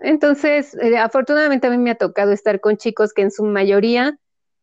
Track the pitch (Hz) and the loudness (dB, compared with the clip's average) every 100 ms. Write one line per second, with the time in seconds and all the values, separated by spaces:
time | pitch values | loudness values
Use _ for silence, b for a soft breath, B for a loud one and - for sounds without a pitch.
0 | - 202 294 285 302 294 285 - 233 233 | -2 0 2 0 0 0 -2 -4 0 2
1 | 226 262 262 294 302 269 254 247 240 226 | 0 0 0 0 0 0 0 0 0 -2
2 | 180 202 202 202 220 202 214 208 233 214 | -4 -2 0 0 -2 0 0 -2 -2 -2
3 | 214 208 196 202 208 202 196 202 226 240 | -2 0 -2 -2 -2 0 2 2 2 0
4 | 269 294 _ _ _ _ | -2 -6 _ _ _ _